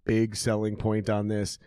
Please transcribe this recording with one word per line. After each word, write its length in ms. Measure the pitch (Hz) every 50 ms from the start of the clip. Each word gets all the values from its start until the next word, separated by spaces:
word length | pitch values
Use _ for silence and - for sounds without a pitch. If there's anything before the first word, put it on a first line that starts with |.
| _
big 300 | - 113 113 113 110 104
selling 400 | 101 - 120 110 107 107 107 104
point 340 | 101 - 110 107 107 98 104
on 180 | 107 104 104 104
this. 320 | 107 104 101 90 - - -